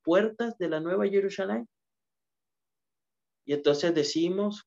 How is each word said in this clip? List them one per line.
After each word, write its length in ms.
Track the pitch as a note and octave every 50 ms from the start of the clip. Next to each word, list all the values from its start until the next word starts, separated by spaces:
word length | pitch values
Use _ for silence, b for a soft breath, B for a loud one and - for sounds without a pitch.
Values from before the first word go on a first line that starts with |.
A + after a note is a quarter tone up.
| _
puertas 560 | D#3+ E3+ F#3+ G#3+ A3 A3 - A#3 A#3 G#3+ -
de 100 | F3+ D#3+
la 120 | D#3 D#3
Nueva 260 | D#3+ E3+ F#3 G3+ G#3
Jerusalén? 640 | G3 G3 G3 G3 G3 F#3+ - F#3+ G3 G#3+ A#3 A#3+ - _ _ _ _ _ _ _ _ _ _ _ _ _ _ _ _ _ _ _ _ _ _ _ _ _ _ _ _ _ _ _ _ _ _ _
Y 100 | - C#3+
entonces 400 | C#3+ - D3 C#3+ C#3+ - E3+ E3+
decimos, 680 | D#3 C#3+ - - D#3+ E3 F3 F#3 G3 G#3 G#3 G#3 - -